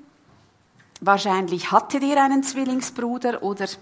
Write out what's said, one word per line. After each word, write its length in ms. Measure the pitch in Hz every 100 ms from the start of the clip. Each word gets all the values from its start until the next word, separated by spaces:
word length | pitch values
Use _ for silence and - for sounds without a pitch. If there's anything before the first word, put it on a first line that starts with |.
| - _ _ _ _ _ _ _ _ -
Wahrscheinlich 720 | 196 202 202 190 180 175 -
hatte 280 | 202 - 277
der 220 | 277 285
einen 200 | 269 269
Zwillingsbruder 1000 | 269 269 254 254 247 - 240 247 - -
oder 240 | 190 196 190 -